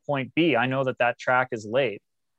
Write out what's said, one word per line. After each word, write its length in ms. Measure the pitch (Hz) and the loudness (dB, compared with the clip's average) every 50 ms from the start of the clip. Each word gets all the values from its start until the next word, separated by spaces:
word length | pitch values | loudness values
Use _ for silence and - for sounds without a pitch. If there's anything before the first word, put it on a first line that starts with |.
| _ | _
point 260 | - 143 135 127 131 - | -4 -4 -4 -4 -2 0
B, 200 | 156 175 165 123 | 2 2 4 4
I 100 | 113 123 | 2 2
know 180 | 131 131 139 135 | 0 0 -2 -2
that 120 | 131 123 - | -2 0 0
that 200 | 120 120 - - | 0 0 -2 -2
track 300 | - 131 127 127 127 - | -2 0 2 2 0 -2
is 140 | 127 110 113 104 | -4 -8 -6 -2
laid. 300 | 117 139 139 110 101 - _ _ _ _ _ _ _ | 0 0 0 0 -4 -8 _ _ _ _ _ _ _